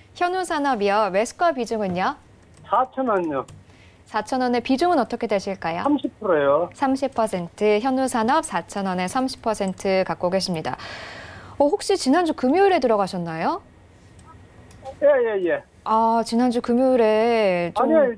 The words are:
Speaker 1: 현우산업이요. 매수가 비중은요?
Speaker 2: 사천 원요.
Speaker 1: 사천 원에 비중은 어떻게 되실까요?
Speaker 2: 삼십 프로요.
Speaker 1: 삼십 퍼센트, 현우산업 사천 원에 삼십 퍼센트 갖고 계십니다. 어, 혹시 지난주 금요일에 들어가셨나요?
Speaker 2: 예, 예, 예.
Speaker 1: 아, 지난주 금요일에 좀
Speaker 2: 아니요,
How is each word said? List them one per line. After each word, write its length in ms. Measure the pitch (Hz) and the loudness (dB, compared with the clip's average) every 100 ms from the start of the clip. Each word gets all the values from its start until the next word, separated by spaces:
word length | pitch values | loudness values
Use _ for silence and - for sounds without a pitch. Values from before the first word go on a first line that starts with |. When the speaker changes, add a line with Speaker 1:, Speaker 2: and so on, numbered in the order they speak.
| - | -16
Speaker 1:
현우산업이요. 960 | - 349 370 359 311 285 233 202 208 202 | -4 -2 -2 -4 -2 0 0 2 2 2
매수가 400 | 185 233 - 349 | 0 -2 0 0
비중은요? 600 | 262 220 226 190 180 214 294 - - - - - | 0 -4 -4 -2 -2 -4 -4 -14 -20 -20 -18 -2
Speaker 2:
사천 400 | 220 254 262 254 | 0 0 -2 -2
원요. 380 | 196 165 135 - - - - - - | 0 -2 -4 -6 -14 -20 -20 -20 -20
Speaker 1:
사천 360 | - 214 208 262 | -10 -8 -4 -2
원에 180 | 247 240 | 0 0
비중은 400 | 240 269 349 330 | 0 2 2 2
어떻게 300 | 220 240 240 | 0 -4 -2
되실까요? 560 | 294 240 190 170 170 | -2 -2 -6 -6 -2
Speaker 2:
삼십 340 | 269 294 262 - | 0 0 -2 -6
프로요. 520 | 214 156 139 147 175 | 0 2 4 2 0
Speaker 1:
삼십 400 | - 269 269 262 | -2 -2 0 -2
퍼센트, 640 | - 220 185 170 - 208 208 | -2 -2 -2 -6 -2 2 2
현우산업 680 | 262 262 262 247 220 311 | 2 0 0 0 2 0
사천 420 | 311 185 170 202 190 | 0 -4 -4 -6 -4
원에 200 | 180 180 | -2 -2
삼십 340 | 262 262 - | -2 -4 -4
퍼센트 640 | 233 214 190 185 202 190 | -4 -2 -4 -2 0 0
갖고 260 | 185 170 175 | 0 -2 -2
계십니다. 460 | 190 185 165 151 131 - - - - - - - - | -2 -2 -4 -6 -8 -12 -14 -16 -16 -18 -18 -8 0
어, 80 | 285 | 2
혹시 300 | 403 - 392 | 2 0 0
지난주 380 | 254 320 330 | 2 2 2
금요일에 460 | - 254 339 392 339 | 0 2 4 4 4
들어가셨나요? 840 | 247 214 185 185 170 160 214 359 - - - - - - - - - - - - 269 277 | 2 2 0 -4 -6 -4 -4 -4 -8 -20 -20 -20 -20 -20 -20 -20 -20 -20 -20 -18 -16 0
Speaker 2:
예, 60 | 294 | 2
예, 420 | 277 233 202 175 | 4 2 0 0
예. 140 | 139 - - | -2 -6 -10
Speaker 1:
아, 400 | - 220 226 226 220 | -2 2 2 2 0
지난주 340 | 233 247 233 | 0 2 0
금요일에 1120 | - 240 262 254 220 214 233 233 202 175 175 208 | 0 2 2 4 4 4 2 2 2 0 -2 0
좀 80 | |
Speaker 2:
아니요, 320 | 269 320 262 | 2 4 2